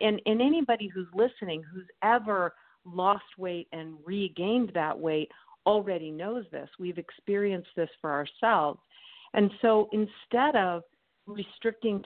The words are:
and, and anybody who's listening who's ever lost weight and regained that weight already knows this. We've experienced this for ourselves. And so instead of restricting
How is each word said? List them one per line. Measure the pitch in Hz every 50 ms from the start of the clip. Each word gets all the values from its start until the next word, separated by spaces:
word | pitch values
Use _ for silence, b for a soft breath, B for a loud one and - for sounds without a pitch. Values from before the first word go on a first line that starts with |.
and, | 214 214 214 - -
and | 214 214 226
anybody | 247 285 311 330 285 - 233 214 208 190
who's | 175 185 180 170 170
listening | 190 226 247 - - 214 180 160 156 160
who's | 151 175 185 180 - - - 190
ever | 214 233 240 214 214 202 185 180 170 - b b b b b b
lost | 180 175 185 185 196 202 196 - - -
weight | - 185 180 175 170 - - -
and | 165 160 160 160 151 147
regained | 170 190 202 196 185 156 170 175 202 233 254 240 190 175
that | 170 156 156 - -
weight | 160 160 156 156 160 - B B B B B B -
already | 190 208 208 196 196 185 170 160 156
knows | 156 156 175 202 233 247 202 170 160
this. | 143 135 - - -
We've | 185 180 170 175
experienced | 170 - - - - - 202 202 208 202 190 175 180 - -
this | - 165 156 - _
for | - 156
ourselves. | 143 143 147 139 - - - 226 220 180 151 147 - - _ B B B B B B B B B B
And | 214 208 196 202 - -
so | 226 220 214 208 214 -
instead | 214 214 208 - - - - - 240 269 302 285
of | 220 190 180 175 170 170 _ _ _ _ _ _ _ _
restricting | 202 208 208 196 - - - - 226 220 - - 220 202 196 196